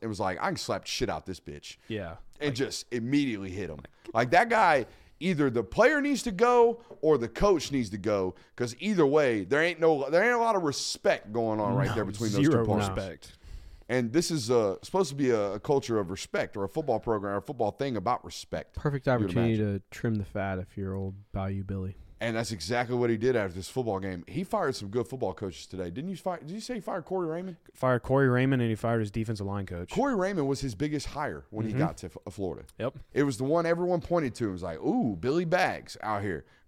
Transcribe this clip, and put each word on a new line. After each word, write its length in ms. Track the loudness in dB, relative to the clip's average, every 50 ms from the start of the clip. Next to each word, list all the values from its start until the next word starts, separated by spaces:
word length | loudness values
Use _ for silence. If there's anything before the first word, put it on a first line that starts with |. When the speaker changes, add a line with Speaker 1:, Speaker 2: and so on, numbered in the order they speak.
Speaker 1:
and 80 | -8 -6
was 100 | -4 -2
like, 180 | -2 -2 -2 -2
"I 60 | -2 -4
can 100 | -4 -4
slap 240 | -4 -4 -4 -4 -6
the 60 | -6
shit 200 | -4 -2 -2 -2
out 160 | -2 -4 -6
this 140 | -8 -12 -12
bitch." 380 | -12 -14 -14 -14 -14 -16 -18 -16 _ -8
Speaker 2:
Yeah. 300 | -8 -8 -8 -8 -12 -14 -16 -18 -10 -6
Speaker 1:
And 80 | -4 -2
Speaker 2:
Like, 60 | -2
Speaker 1:
just 300 | 0 -2 -2 -4 -6 -8 -6
immediately 580 | -4 -4 0 2 2 2 2 2 -2 -4 -6 -6
hit 180 | -6 -6 -6 -6
him. 100 | -8 -10 -14 -18 _ _ -14 -2 0
Like, 180 | 2 4 6
that 180 | 6 6 6 6
guy, 380 | 4 4 6 6 6 4 2 -2 -8 -18 -20 -20 -12 -4
either 280 | -2 0 2 2 2 2
the 140 | 2 2 0
player 380 | 2 4 6 6 6 6 4
needs 200 | 2 0 0 -2 -2
to 80 | -4 0
go 480 | 2 4 6 8 8 6 6 4 0 -6 -18 -8 0
or 160 | 4 4 4 4
the 120 | 4 0
coach 420 | 0 2 4 4 4 4 2 0
needs 180 | -2 -2 -2 -2
to 60 | -4 -4
go, 380 | 0 0 2 2 2 0 -4 -6 -14 _ _ -6
'cause 180 | -4 -4 -4 -4
either 260 | -4 0 4 4 4
way, 400 | 6 6 6 4 4 2 0 0
there 180 | 0 2 2 2
ain't 160 | 2 2 2
no, 300 | 4 4 4 4 2 2
there 120 | 4 4 4
ain't 100 | 4 4
a 20 | 4
lot 180 | 2 2 2 2
of 60 | 0
respect 680 | 0 -2 -2 -4 -6 -6 -2 0 2 0 0 -2 -4
going 300 | -2 -2 0 0 0 0
on 140 | 0 0 2
right 120 | 2 0 0
Speaker 2:
No, 80 | 0
Speaker 1:
there 80 | -2 -2
between 260 | -2 -4 -4 -4 -2
those 120 | 2 4 4
two 60 | 4
Speaker 2:
zero 140 | 4 4 4
Speaker 1:
parties. 240 | 2 2 2 0 0
Speaker 2:
respect. 480 | -2 -4 -6 -6 -10 -12 -16 -20 -20 -20 -18 -18 -16 -16 -16 -18 -20 -18 -6 -2
Speaker 1:
And 220 | 0 0 0 2 2
this 180 | 0 0 2
is, 180 | 0 -2 2 4
uh, 260 | 4 4 4 4 0 -2
supposed 280 | -6 -2 0 0 0 0
to 60 | -2
be 140 | 0 2 4
a, 240 | 4 4 2 0 -2
a 60 | -4
culture 380 | 0 2 2 2 2 0 0 0
of 100 | 0 -2
respect, 460 | -4 -8 -8 -4 -4 -4 -4 -4 -4 -6
or 60 | -6
a 60 | -4
football 300 | -4 -4 -2 0 0 0
program, 340 | 0 0 -2 0 0 -2 -2
or 40 | -2
a 40 |
football 300 | -4 -6 -4 -2 -2 -2
thing 240 | 0 -2 -4 -2 -2 -2
about 260 | 0 0 -2 -2 -4
respect, 500 | -8 -14 -14 -10 -8 -8 -8 -8 -10 _
Speaker 3:
Perfect 300 | -4 -2 -2 -2 0 2 2
Speaker 1:
you 60 | 2
would 80 | 4 2
Speaker 3:
opportunity 300 | 2 2 2 2 2 2
Speaker 1:
imagine. 240 | 2 2 0 -2 -2
Speaker 3:
to 40 | -6 _
trim 240 | -10 -4 -2 -2 0
the 100 | -2 -2
fat 320 | -4 -6 -4 -4 -2 -4 -4
if 180 | -6 -8 -8 -8
you're 160 | -6 -6 -4
old 220 | -4 -6 -6 -8 -10 -12 _
Bayou 320 | -6 -6 -4 -4 -4 -4 -4
Billy. 320 | -6 -6 -6 -6 -6 -8 -10 -16 -20 -10 -6
Speaker 1:
And 160 | -4 -2 -2 -2
that's 160 | -2 -4 -6
exactly 420 | -6 -4 -2 0 0 0 0 0
what 140 | 2 2 2
he 80 | 2 2
did 180 | 2 2 2
after 180 | 2 0 -2 -4
this 120 | -8 -10 -6
football 320 | -4 -4 -2 -2 -2 -2
game. 240 | -2 -4 -6 -8 -10 -8
He 160 | -8 -6 -4
fired 320 | -2 -2 -2 0 -2 -2 -4
some 100 | -6 -4
good 180 | -2 -2 -2 -2
football 260 | -4 -4 -4 -4 -4
coaches 320 | -4 -6 -8 -8 -10 -14 -12
today. 220 | -10 -8 -8 -6
Didn't 200 | -8 -8 -8 -8
you 60 | -8
fire, 220 | -8 -6 -6 -6 -6
did 120 | -8 -10
you 100 | -12 -10
say 140 | -8 -8 -8
he 40 | -8
fired 240 | -8 -6 -8 -8 -6
Corey 240 | -4 -4 -2 -2 -2
Raymond? 300 | -4 -6 -8 -10 -12 -14 _ -20 -6
Speaker 2:
Fired 280 | -2 2 2 2 2
Corey 280 | 2 2 4 4 6 6
Raymond, 320 | 6 4 4 4 4 4
and 100 | 2 2
he 40 | 0
fired 260 | 0 0 0 0 0
his 100 | 0 -2
defensive 340 | -2 -4 -4 -2 -4 -4 -4
line 200 | -4 -4 -6 -6
coach. 260 | -6 -8 -10 -8 -4
Speaker 1:
Corey 240 | -2 0 0 2 2
Raymond 320 | 2 0 0 0 0 0 0
was 140 | 0 -2
his 120 | -4 -6 -4
biggest 340 | -4 -4 -4 -4 -4 -6 -6
hire 360 | -6 -6 -6 -6 -6 -8 -12 _
when 160 | -6 -4 -4
he 80 | -2 0
Speaker 2:
Mm-hmm. 60 | 0
Speaker 1:
got 180 | 0 -2 -2 -6
to 80 | -12
F-, 280 | -12 -14 -14 -16 -12 -8
Florida. 300 | -6 -4 -4 -4 -6 -12 -14 -10 -6
Speaker 2:
Yep. 160 | -6 -6 -6 -8 -14 -4 0
Speaker 1:
It 100 | 0 0
was 140 | 0 0 -2
the 60 | -2
one 220 | 0 2 2 2
everyone 340 | 2 0 0 0 0 0 0
pointed 340 | 0 0 0 0 0 0 -2
to 100 | -2 -4
and 80 | -4 -4
was 100 | -4 -6
like, 160 | -8 -8 -4
"Ooh, 380 | -2 0 0 2 0 0 -2 -2
Billy 240 | -2 0 0 0 0
Bags 540 | 2 2 2 2 2 0 -4 -8 -14 -14 -8
out 200 | -4 -4 -2 -2
here, 240 | -2 -2 -4 -6 -8 -12 _ _ _